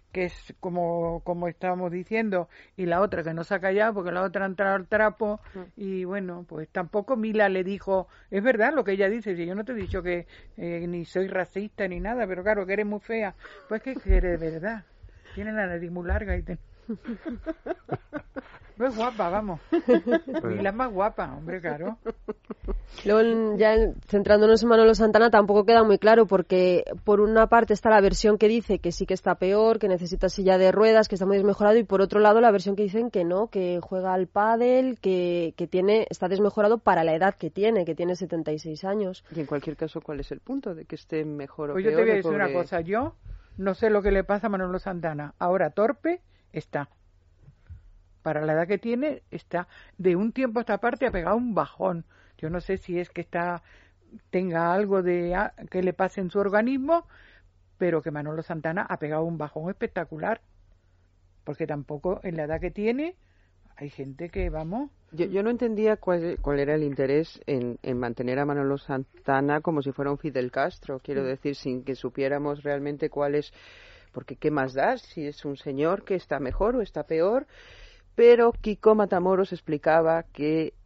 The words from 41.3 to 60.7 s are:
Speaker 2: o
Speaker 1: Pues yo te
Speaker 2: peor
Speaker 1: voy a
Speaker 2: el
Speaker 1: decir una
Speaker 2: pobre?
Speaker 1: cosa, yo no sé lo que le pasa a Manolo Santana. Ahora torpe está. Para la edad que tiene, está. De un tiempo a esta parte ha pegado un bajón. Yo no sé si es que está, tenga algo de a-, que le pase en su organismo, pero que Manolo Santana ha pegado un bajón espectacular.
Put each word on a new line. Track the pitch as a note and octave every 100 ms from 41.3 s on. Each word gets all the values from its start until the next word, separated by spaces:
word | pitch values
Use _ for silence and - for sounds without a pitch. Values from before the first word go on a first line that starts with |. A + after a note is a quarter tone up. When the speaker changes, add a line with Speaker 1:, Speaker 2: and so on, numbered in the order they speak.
| D3 C#3 - D3
Speaker 2:
o |
Speaker 1:
Pues | D3
yo | G3+
te | -
Speaker 2:
peor | A3+
Speaker 1:
voy |
a | G#3
Speaker 2:
el |
Speaker 1:
decir | E3+
una | D#3 F#3+
Speaker 2:
pobre? | F3
Speaker 1:
cosa, | D#3+ F3
yo | E3 G#3+ D4+ - - - - -
no | F#3+
sé | F#3 A3
lo | G#3
que | G3+
le | G3
pasa | F#3+ G3+ A3
a |
Manolo | F#3+ F#3 F#3
Santana. | G3 F3 E3 D3 D3 -
Ahora | F3+ F#3 D#3
torpe | - A3 - E4 F4+ _ _ _
está. | D#3 - D3 C#3+ _ _ _ _ _ - - - - - - _ _
Para | D#3+ D3+ D#3
la |
edad | D#3 E3+
que | G3
tiene, | A#3 A#3+ D4+ C4 _
está. | F3 - E3+ F3 - - -
De | F3+ F3
un | A3+
tiempo | B3+ C4 A3+
a |
esta | A3+ G3+
parte | A#3+ A#3+ B3+
ha |
pegado | G3 E3 A3
un | B3
bajón. | F3 C#3 - F#3 E3+ - _ _ -
Yo | D#3
no | F3
sé | - F#3+
si | - F3
es | F3
que | -
está, | E3 F3 F3 E3+ _ - _ _ _ - _
tenga | F#3 F#3 E3 E3+
algo | F#3 G#3 G3
de | F3+ F3 F3
a-, | F3+ G#3 - E3+
que | F#3
le | F#3
pase | F3 F#3+ -
en | F3+
su | G3+
organismo, | G3+ G#3 A#3 C4+ C#4 E4+ E4+ - - _ _ _ _ -
pero | F3 D#3+
que | D#3
Manolo | D3 D3 D#3
Santana | D#3+ E3 D#3+ E3 -
ha | F3+
pegado | D3+ D#3
un | E3 E3
bajón | D3+ D#3 E3+
espectacular. | G3+ A3+ - D#3+ D#3 F3 A3+ _ _ _